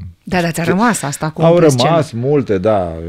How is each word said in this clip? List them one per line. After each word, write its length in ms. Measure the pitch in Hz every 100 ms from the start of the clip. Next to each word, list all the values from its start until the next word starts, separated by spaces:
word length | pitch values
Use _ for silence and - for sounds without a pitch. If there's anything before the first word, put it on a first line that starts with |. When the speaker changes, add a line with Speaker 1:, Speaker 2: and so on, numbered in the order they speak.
| 90 -
Speaker 1:
Da, 180 | - 185
dar 100 | 170
ți-a 120 | 170
Speaker 2:
Știi? 120 | 170 180
Speaker 1:
rămas 260 | 240 -
asta 280 | 143 - 156
cu 120 | -
Speaker 2:
Au 100 | 165
Speaker 1:
umple 160 | 170 160
scena. 200 | 127 139
Speaker 2:
rămas 220 | 165 -
multe, 460 | 117 131 147 107 95
da. 360 | 107 104 87 82